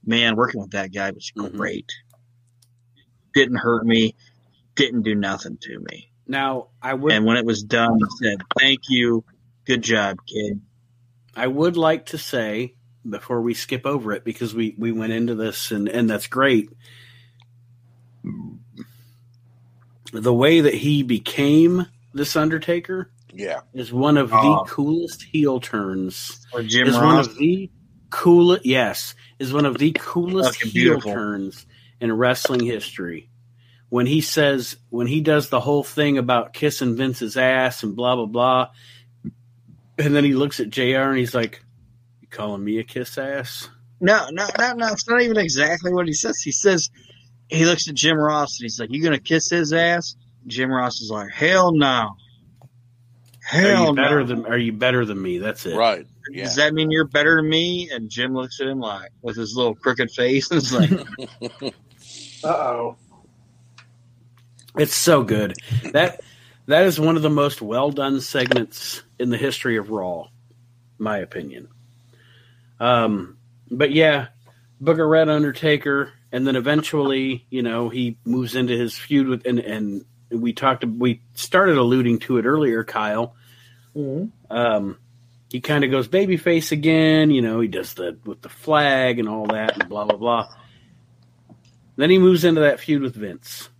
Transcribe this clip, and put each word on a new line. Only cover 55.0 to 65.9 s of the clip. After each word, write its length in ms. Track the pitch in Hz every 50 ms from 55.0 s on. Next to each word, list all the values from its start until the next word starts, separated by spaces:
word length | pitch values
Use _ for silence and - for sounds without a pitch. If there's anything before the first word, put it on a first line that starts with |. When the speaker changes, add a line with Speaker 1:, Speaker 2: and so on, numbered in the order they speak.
| 120
Speaker 2:
than 180 | 107 104 98
me?" 180 | 95 92 90 87
That's 260 | 95 107 107 - -
it. 100 | 95 80
Speaker 3:
Right. 300 | 101 117 117 104 87 - _ _ _ _ -
Yeah. 140 | - 90 95
Speaker 1:
"Does 100 | 127 -
that 180 | 131 151 151 156
mean 180 | 156 160 156
you're 120 | 156 160 160 139
better 300 | - 147 147 156 165 160
than 80 | 156 156
me?" 400 | 156 160 170 175 180 180 180 165
And 200 | 143 120 113 107
Jim 240 | 107 117 123 127 131
looks 260 | 127 127 127 - -
at 60 | 139 135
him 120 | 135 131
like, 300 | 123 110 101 98 95 98 _ _
with 140 | _ 117 113
his 180 | 113 117 107 104 127
little 180 | 123 120 107
crooked 360 | - - 131 123 123 131 117
face, 380 | - - 123 123 131 139 135 -
and 80 | 175 165
is 100 | 131 120
like, 200 | 127 120 170 151
Speaker 3:
<laughs> 840 | 185 185 - - - - 131 - - - 120 120 - - 139 131 - _ _ _ _ _ - - - - - - - - -
Speaker 4:
Uh-oh. 520 | 156 170 160 147 127 123 123 120 120 - _ _ _ _ _ _ _ _ _ _ _ _ _ _ _ _ - - _ _ _ _ _ _ _ _ _ _ _ _ _ _ _ - - _ -
Speaker 2:
It's 180 | 156 - -
so 280 | - - 170 170 143 123
good. 320 | 101 110 107 107 98 92 - - - 117 117 - -